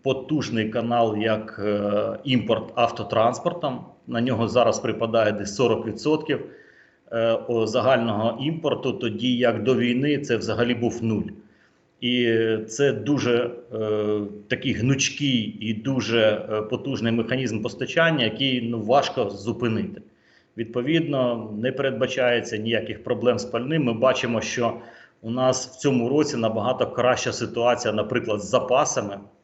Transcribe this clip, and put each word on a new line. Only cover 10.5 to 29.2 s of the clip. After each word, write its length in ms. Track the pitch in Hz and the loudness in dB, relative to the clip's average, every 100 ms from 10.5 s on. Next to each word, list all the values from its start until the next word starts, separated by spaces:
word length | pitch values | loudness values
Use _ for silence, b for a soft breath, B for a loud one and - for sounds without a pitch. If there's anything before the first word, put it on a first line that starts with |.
| 101 120 117 | 0 0 2
був 280 | 117 - | 0 0
нуль. 260 | 113 107 - - B B B B B _ | -2 -2 -2 -10 B B B B B _
І 320 | 123 123 120 113 113 110 107 | -2 2 2 4 2 0 -4
це 240 | - 143 | 0 2
дуже, 600 | 110 104 143 117 120 - - - | 2 0 2 4 2 0 -6 -10
е, 460 | 110 110 107 107 107 101 - - | -6 -2 0 0 -2 -4 -10 -6
такий 260 | 123 139 | -2 -2
гнучкий 840 | 101 123 135 - - 143 123 104 - | 0 2 2 0 -2 0 0 -2 -6
і 140 | 110 | -6
дуже, 760 | 107 135 131 107 117 110 104 - | -4 -2 -2 2 4 4 2 -2
е, 100 | 107 | -4
потужний 500 | 107 123 139 123 113 | -2 -6 -4 -2 0
механізм 500 | 113 113 131 127 110 | 0 0 -2 -2 -4
постачання, 640 | 113 - 127 - 165 151 | -6 -6 -4 2 2 2
який, 380 | 113 107 135 127 | 0 0 -2 -2
ну, 200 | 117 117 | -2 -4
важко 480 | 104 139 135 - 104 | 2 2 2 -2 -4
зупинити. 720 | 98 113 - 120 110 92 - - b b b b - | -4 -6 -2 -2 -2 -4 -10 -18 b b b b -10
Відповідно, 960 | 110 123 127 165 165 139 123 117 110 107 | -6 -4 0 0 0 0 0 -2 -6 -4
не 140 | 123 | -4
передбачається 840 | 131 135 117 127 - 123 120 113 110 | -2 -2 -2 -2 0 2 2 0 -4
ніяких 460 | 110 113 - 110 | -2 -2 -2 -10
проблем 360 | - 123 120 110 | -4 0 2 2
з 60 | - | -2
пальним. 380 | 117 127 160 | -4 -2 0
Ми 100 | 123 | 0
бачимо, 480 | 110 131 127 120 113 | 2 2 2 0 -2
що 360 | 101 - 117 - B B B _ | -2 -2 -2 -4 B B B _
у 80 | 113 | -6
нас 380 | 123 131 127 - | 0 2 0 -6
в 100 | - | -2
цьому 320 | 143 127 117 | 2 2 2
році 280 | 147 147 120 | 2 2 0
набагато 500 | 113 110 110 131 120 | 0 0 0 0 -2
краща 460 | - 123 120 - | 2 4 4 0
ситуація, 600 | - 113 120 120 120 117 | -4 -4 2 2 4 0
наприклад, 480 | 107 107 120 - 104 | 0 0 0 0 -4
з 80 | 95 | 0
запасами 680 | 127 107 127 147 131 104 101 | 0 4 2 2 0 -4 -10